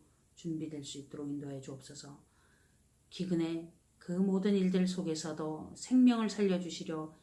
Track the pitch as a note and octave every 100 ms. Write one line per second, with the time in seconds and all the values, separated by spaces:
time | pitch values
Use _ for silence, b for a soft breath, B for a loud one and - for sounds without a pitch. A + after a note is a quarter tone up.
0 | b b b - F3 D#3 D#3 D3+ C#3 C#3+
1 | C3+ D3+ C#3+ C#3+ C#3+ C#3 C3 C3 - C#3
2 | C#3+ C#3+ - b b b b b _ _
3 | _ - F#3 F3 E3 E3 E3 - _ _
4 | - F3+ G3 F#3+ G3+ G3+ F#3 F#3 F3+ -
5 | D#3+ D#3 D#3+ D3+ D#3 D#3 F3+ F3+ - B3+
6 | B3 A#3 A3 F#3+ G3+ F3+ F3 D#3+ F3+ D#3
7 | D#3 B